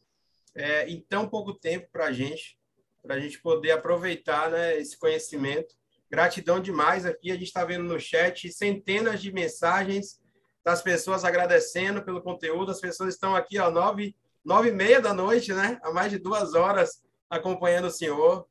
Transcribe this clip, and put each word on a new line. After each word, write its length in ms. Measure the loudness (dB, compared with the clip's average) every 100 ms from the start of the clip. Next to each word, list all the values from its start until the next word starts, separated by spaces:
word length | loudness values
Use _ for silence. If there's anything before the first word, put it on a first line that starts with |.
| _ _ _ _ _
é, 340 | -10 -2 -2 -2
em 100 | -8 -6
tão 220 | -4 -4
pouco 240 | -6 -8
tempo 340 | -8 -6 -6 -8
pra 200 | -6 -4
gente, 480 | -2 -6 -6 -14 _ _ _ _ _
pra 160 | -8 -6
gente 200 | -6 -8
poder 300 | -2 0 2
aproveitar, 800 | 2 2 -2 -2 -6 -2 -2 0
né, 260 | -2 0 -2
esse 200 | -4 -4
conhecimento? 760 | -2 -2 -4 -6 -4 -4 -6 _ _ _ -8
Gratidão 500 | 0 2 0 0 0
demais 460 | 0 0 2 2 0
aqui. 260 | -4 -4
A 60 | -6
gente 160 | -6
tá 100 | -4
vendo 220 | -4 -4 -4
no 120 | -6
chat 540 | -2 2 2 0 -12
centenas 680 | -6 -4 -2 -2 -2 0 -2
de 100 | -6
mensagens 880 | -4 -4 -2 0 2 0 -4 -6 -14 _ _ _ _ -2
das 160 | 0
pessoas 420 | 0 0 0 -2
agradecendo 800 | 2 2 6 4 4 -2 -2 -4
pelo 180 | -6 -8
conteúdo. 500 | -6 -8 -4 -4 -4
As 100 | -6
pessoas 320 | -6 -6 -6
estão 200 | -4 0
aqui, 240 | 0 0 0
ó, 140 | 2
nove, 420 | 2 2 0 -6 -10 _ _
nove 240 | 2 4 4
e 60 |
meia 260 | 4 8 8
da 140 | 6
noite, 400 | 0 2 2 2
né? 260 | 0 0 -2
Há 100 | -4
mais 180 | 0 0
de 60 | -2
duas 340 | -2 -2 2
horas 480 | 4 4 4 2 0 _ _ -8
acompanhando 560 | -6 -4 -2 2 2 0
o 60 |
senhor. 540 | -4 -4 4 4 4 -2